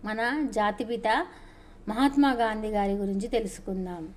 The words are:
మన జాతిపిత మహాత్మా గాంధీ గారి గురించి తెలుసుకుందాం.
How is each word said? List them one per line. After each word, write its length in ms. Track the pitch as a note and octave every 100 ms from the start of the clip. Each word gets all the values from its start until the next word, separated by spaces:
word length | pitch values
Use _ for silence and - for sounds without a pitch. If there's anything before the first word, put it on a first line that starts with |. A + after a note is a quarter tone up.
| G#3
మన 420 | A3 A#3 D4 C#4+
జాతిపిత 720 | G#3+ G#3 G#3 A3+ A#3 G#3+ A#3+ F4 - - - - - -
మహాత్మా 420 | A3 C#4 C#4 C#4
గాంధీ 360 | A#3+ A3+ G#3+ G#3+
గారి 260 | G#3 G3
గురించి 340 | G3+ G3+ G3 A#3
తెలుసుకుందాం. 840 | A#3 G3+ - - F#3+ F#3 F3 D#3+